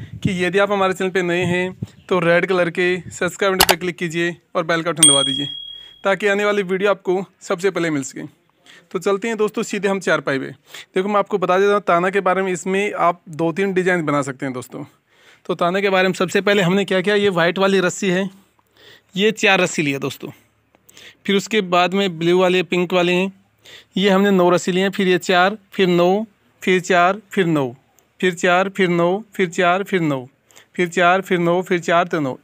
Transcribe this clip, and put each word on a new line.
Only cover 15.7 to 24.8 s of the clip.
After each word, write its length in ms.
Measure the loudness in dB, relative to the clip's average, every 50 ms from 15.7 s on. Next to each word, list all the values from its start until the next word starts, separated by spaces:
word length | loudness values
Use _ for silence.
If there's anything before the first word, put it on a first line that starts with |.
| 0 0
के 80 | 0 2
बारे 180 | 2 4 2
में 60 | 2 2
सबसे 280 | 0 -2 0 0 0
पहले 200 | 2 2 2 2
हमने 240 | 2 2 2 0 0
क्या 160 | 0 0 0
किया, 140 | 0 2 0
ये 140 | 2 2 2
वाइट 300 | 2 2 0 0 2 2
वाली 200 | 2 2 2 2
रस्सी 300 | 0 0 -2 -2 -2 0
है, 200 | 0 0 -2 -4 -8 -16 _ _ _ _ _ _ _ _ -20 -20 -20 -20 _ _ -4
ये 160 | 0 0 0
चार 280 | 0 2 2 2 4 4
रस्सी 200 | 2 0 0 -2
लिया 180 | -2 -2 -4 -4
दोस्तों। 300 | -6 -8 -8 -8 -14 -16 -16 _ _ _ _ _ _ _ _ _ _ _ -20 -20 -20 -20 -20 _ -4
फिर 100 | 0 0
उसके 260 | 0 0 0 -2 -2
बाद 320 | 0 2 2 2 2 2 2
में 260 | 0 -2 -2 -2 -2
ब्लू 200 | 0 2 2 4
वाले, 240 | 4 2 2 0 0
पिंक 300 | 0 -2 -2 0 0 0
वाले 200 | 0 2 2 0
हैं, 180 | 0 -2 -4 -6 _ _ _ _ _ _ -20 -20 -20 -18 _ -4
ये 120 | 0 2 4
हमने 220 | 4 4 4 4
नौ 180 | 4 4 4 4
रस्सी 220 | 4 2 0 0
लिए 120 | -2 0